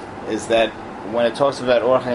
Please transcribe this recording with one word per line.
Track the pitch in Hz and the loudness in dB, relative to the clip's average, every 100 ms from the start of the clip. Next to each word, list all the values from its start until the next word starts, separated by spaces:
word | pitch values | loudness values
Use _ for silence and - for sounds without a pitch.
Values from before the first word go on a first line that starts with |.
| - - - | -14 -12 -6
is | 107 - | -6 0
that | 113 110 - - - 95 | 2 2 -2 -14 -12 -6
when | 117 117 | 0 0
it | 113 | 2
talks | 139 127 | 0 0
about | 123 120 | 2 4
Orche | 120 127 123 | 4 2 2